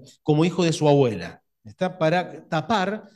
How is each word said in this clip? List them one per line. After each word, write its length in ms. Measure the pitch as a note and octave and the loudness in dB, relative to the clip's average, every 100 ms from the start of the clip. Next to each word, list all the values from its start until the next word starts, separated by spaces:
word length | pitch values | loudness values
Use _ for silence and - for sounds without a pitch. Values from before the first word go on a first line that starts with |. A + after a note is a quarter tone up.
| - _ | -10 _
como 220 | - D3+ F3 | 0 2 2
hijo 180 | F3 | 2
de 100 | E3+ | -2
su 160 | D#3 D3+ | 2 4
abuela. 540 | C#3+ B2 F#2+ E2+ - _ _ G#2+ | 4 4 0 -10 -16 _ _ -20
¿Está? 340 | - F#3 F3+ | -6 -6 -2
Para 480 | D#3+ F3+ F3 - - | 0 0 -4 -12 -6
tapar 560 | D#3+ D#3 A3 F#3 G#3+ - | -6 -2 -2 -2 -6 -12